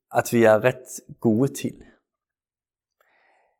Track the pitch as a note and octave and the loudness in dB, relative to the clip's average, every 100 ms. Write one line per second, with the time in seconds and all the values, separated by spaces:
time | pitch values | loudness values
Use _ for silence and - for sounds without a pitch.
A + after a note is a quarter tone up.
0 | _ B2 - A#2+ A2 G#2+ B2+ - - - | _ -6 -2 2 4 4 2 -4 -12 -20
1 | - - A#2+ G#2+ C#3 - - - - _ | -20 -4 -2 0 -2 -6 -12 -12 -20 _
2 | _ _ _ _ _ _ _ _ _ _ | _ _ _ _ _ _ _ _ _ _
3 | _ _ _ _ _ | _ _ _ _ _